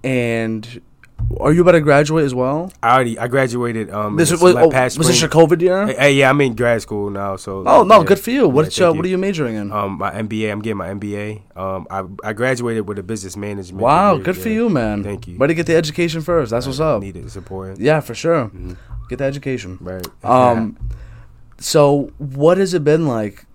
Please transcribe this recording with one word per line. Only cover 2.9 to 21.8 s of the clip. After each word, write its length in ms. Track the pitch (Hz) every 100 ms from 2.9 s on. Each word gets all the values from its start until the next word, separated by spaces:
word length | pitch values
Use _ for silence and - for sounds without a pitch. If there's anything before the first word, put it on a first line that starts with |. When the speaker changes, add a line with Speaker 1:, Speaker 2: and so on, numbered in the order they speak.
Speaker 2:
already, 220 | 127 123 113
I 80 | 120
graduated, 640 | 135 127 120 120 113 107
um, 240 | 101 104 127
Speaker 1:
This 140 | 160
Speaker 2:
this 100 | 175
Speaker 1:
was, 140 | 180
Speaker 2:
la-, 60 | 180
Speaker 1:
oh, 60 | 165
Speaker 2:
past 260 | 131 127 143
Speaker 1:
was 80 | 160
this 140 | -
your 80 | 160
Speaker 2:
spring. 180 | 151 160
Speaker 1:
covid 140 | 170
year? 240 | 180 185
Speaker 2:
Hey, 80 | 208
hey, 180 | 127 143
yeah, 140 | 139 135
I'm 100 | 143
in 140 | 135
grad 260 | 113 120 117
school 300 | - 104 101
now, 240 | 98 101
so, 240 | 95 - 95
Speaker 1:
Oh, 140 | 98 -
Speaker 2:
like, 60 | 180
Speaker 1:
no, 120 | 214
Speaker 2:
yeah. 40 |
Speaker 1:
good 140 | 151 196
for 120 | -
you. 100 | 269
Speaker 2:
Yeah, 40 | 196
Speaker 1:
What's, 280 | 131 156
Speaker 2:
thank 120 | - 175
Speaker 1:
uh, 40 |
Speaker 2:
you. 60 | 160
Speaker 1:
what 80 |
are 40 | 180
you 80 | 185
majoring 360 | 190 175 127
in? 160 | 107 101
Speaker 2:
Um, 280 | 104 101 98
my 140 | 98
M 100 | 95 107
B 180 | 110 107
A. 40 |
I'm 100 | 104
getting 160 | 110 101
my 120 | 87
M 80 | 101
B 160 | 104
A. 280 | 101 104 107 _
Um, 300 | 90 95 95 82
I, 120 | 95 92 95
I 100 | 107
graduated 540 | 107 127 123 120 113 101
with 100 | 101
a 60 |
business 340 | 92 110 95 101
management 440 | 101 101 90 92
Speaker 1:
Wow, 340 | 117 160 202 196
Speaker 2:
degree, 160 | 175
Speaker 1:
good 80 | 185
for 80 | 226
Speaker 2:
yeah. 60 |
Speaker 1:
you, 140 | 220 233
man. 340 | 151 110 104
Speaker 2:
Thank 240 | 101 98 -
you. 100 | 90
Speaker 1:
Way 100 | 143
to 60 |
get 140 | 165 165
the 80 |
education 460 | 165 156 151 170 160
first. 300 | 156 170 120
That's 140 | 117
Speaker 2:
I 40 | 127
Speaker 1:
what's 100 | 131
up. 220 | 156 117
Speaker 2:
needed 280 | 98 87 113
support. 480 | 98 85 95 95 98
Speaker 1:
Yeah, 200 | 120 156
for 160 | 143
sure. 300 | 113 165 165
Speaker 2:
Mm-hmm. 280 | 110 90 90 90 - - -
Speaker 1:
Get 100 | 127
the 60 |
education. 520 | 139 139 135 127 101 95
Speaker 2:
Right. 260 | 90 92 90 -
Speaker 1:
Um, 520 | - 127 123 117 110 - - - - -
Speaker 2:
<laughs> 420 | - - - -
Speaker 1:
so 520 | - 160